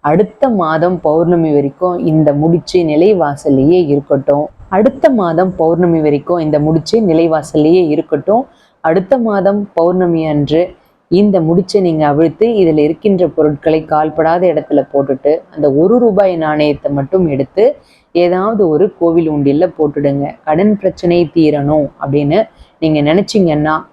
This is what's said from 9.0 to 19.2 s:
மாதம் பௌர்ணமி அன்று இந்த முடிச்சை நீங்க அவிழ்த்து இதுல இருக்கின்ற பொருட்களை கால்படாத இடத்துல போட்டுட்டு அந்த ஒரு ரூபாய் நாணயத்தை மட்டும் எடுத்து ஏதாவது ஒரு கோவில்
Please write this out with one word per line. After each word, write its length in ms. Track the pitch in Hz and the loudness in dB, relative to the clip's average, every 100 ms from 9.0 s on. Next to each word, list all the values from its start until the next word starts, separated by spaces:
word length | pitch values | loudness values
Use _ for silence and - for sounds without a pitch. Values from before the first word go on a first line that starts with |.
| 190 262 | 0 -2
மாதம் 420 | 226 202 190 202 202 | 0 -2 0 -2 -4
பௌர்ணமி 500 | - 165 185 180 165 160 | -2 0 0 0 0 -2
அன்று 340 | 147 143 156 180 - _ _ _ | -2 0 0 -2 -6 _ _ _
இந்த 260 | 175 208 190 160 | 2 2 2 2
முடிச்சை 320 | 175 185 208 | 0 0 0
நீங்க 220 | 180 160 151 | 0 0 0
அவிழ்த்து 380 | 143 165 160 226 220 | 2 0 0 -2 2
இதுல 240 | 170 156 147 | 2 2 0
இருக்கின்ற 380 | 160 214 190 170 151 | 0 0 0 0 0
பொருட்களை 440 | 156 147 165 156 156 | -2 0 -2 -2 -2
கால்படாத 520 | 156 156 156 160 175 185 | -2 -2 0 0 2 0
இடத்துல 320 | 156 147 143 131 | -2 -2 -2 0
போட்டுட்டு 400 | 139 139 131 147 160 - | -2 -2 -2 -2 -2 -4
அந்த 160 | - 147 139 | -4 0 2
ஒரு 140 | 180 240 | 2 2
ரூபாய் 300 | 233 196 196 175 | 2 2 0 0
நாணயத்தை 520 | 156 151 151 139 - | -4 0 0 -2 -4
மட்டும் 340 | 143 135 190 175 | -4 -2 -2 0
எடுத்து 320 | 135 135 - 226 294 _ _ _ 170 | -2 -4 0 0 0 _ _ _ 0
ஏதாவது 460 | 175 180 196 226 185 | 0 0 -2 0 0
ஒரு 160 | 151 180 - | 2 0 0
கோவில் 300 | 170 165 | 0 0